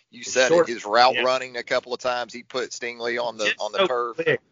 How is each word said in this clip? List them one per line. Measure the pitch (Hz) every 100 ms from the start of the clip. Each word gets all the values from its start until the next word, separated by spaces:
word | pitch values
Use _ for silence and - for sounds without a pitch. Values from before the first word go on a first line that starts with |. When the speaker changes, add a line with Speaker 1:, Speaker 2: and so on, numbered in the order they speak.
| _
Speaker 1:
You | 120
said | 127 123 147
it, | 170
Speaker 2:
Short, | 156
Speaker 1:
his | 113 104
route | 113 127 123
Speaker 2:
yeah. |
Speaker 1:
running | 127 131 127 120
a |
couple | - 127 123
of | 123
times. | 127 123 117
He | 120
put | 117 131 117
Stingley | - 123 120 117 120
on | 120 110
the, | 104
Speaker 2:
Just | -
Speaker 1:
on | 107
the | 104
Speaker 2:
so | 95
Speaker 1:
turf. | 123 120 113
Speaker 2:
quick. | 165 127 -